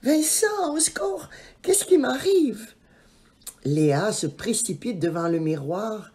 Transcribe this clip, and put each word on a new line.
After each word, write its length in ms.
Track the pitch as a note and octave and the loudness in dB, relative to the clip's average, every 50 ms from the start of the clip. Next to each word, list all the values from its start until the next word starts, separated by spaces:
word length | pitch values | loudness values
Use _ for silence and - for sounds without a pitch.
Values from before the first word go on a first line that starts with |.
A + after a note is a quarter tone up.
| - | 2
Vincent, 680 | A#3+ D4+ D#4 D#4 D#4 - - - G#4+ G#4+ G#4 F#4+ D4+ D4 | 4 2 4 4 2 0 2 2 0 0 0 -2 -2 0
au 60 | D#4 | 0
secours, 500 | D#4+ - - - - G4 F#4+ F#4 - - - - - - - _ | 0 -2 -2 -2 -4 -4 -4 -6 -10 -14 -20 -20 -20 -20 -20 _
qu'est-ce 240 | _ - F#4+ G4 - | _ 0 2 2 4
qui 120 | - F#4 | 4 4
m'arrive? 760 | E4 C4+ B3+ B3+ C#4 - F4+ G4 F#4+ D#4+ C4+ G#3 G#3 A3 - - _ _ _ _ _ _ _ _ _ _ _ _ _ _ - - _ - | 4 4 2 -2 -2 0 2 4 4 4 2 0 -4 -10 -18 -20 _ _ _ _ _ _ _ _ _ _ _ _ _ _ -20 -20 _ -4
Léa 480 | C3+ C#3+ D3+ D#3 D3+ C#3 C#3+ F3 G#3+ | -2 0 2 4 4 4 2 2 0
se 160 | G#3 - - | -2 -2 -4
précipite 720 | D3+ C#3+ - - G#3 A#3 - - - F#3 C#3 - A#3 A#3+ F3 | -4 -6 -6 -4 -2 -2 -2 -2 -4 -4 -6 -6 -6 -6 -2
devant 300 | D#3 E3+ D#3 F3 E3 E3+ | -2 -2 -2 -2 -2 0
le 100 | E3+ E3 | 0 0
miroir 720 | D#3+ D#3 D#3 D3+ C#3 C#3 E3+ F#3 G#3+ A3+ G#3+ G#3+ - - | 0 0 -2 -2 -4 -6 -6 -4 -4 -6 -6 -8 -10 -14